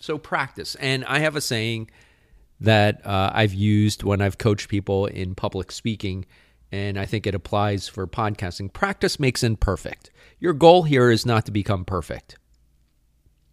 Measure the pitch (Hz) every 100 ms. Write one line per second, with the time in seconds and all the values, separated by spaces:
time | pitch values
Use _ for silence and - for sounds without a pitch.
0 | - 151 - 165 131 - - - 139 131
1 | 123 139 156 147 - 117 113 113 110 _
2 | _ _ _ - _ - 107 110 104 -
3 | 98 98 98 - 107 95 107 104 107 -
4 | 98 98 101 - 107 104 - 101 98 98
5 | 101 98 92 95 104 95 - - 117 107
6 | 101 95 - _ _ _ _ 98 101 98
7 | 98 110 104 95 - 104 104 98 - -
8 | 92 - 107 104 90 - 98 - 98 101
9 | 185 - 131 - 117 110 127 90 - -
10 | - _ - _ 175 143 165 180 160 131
11 | 123 113 120 110 - 104 98 95 90 92
12 | - 60 - - _ _ _ _ _ _
13 | _ _ _ _ _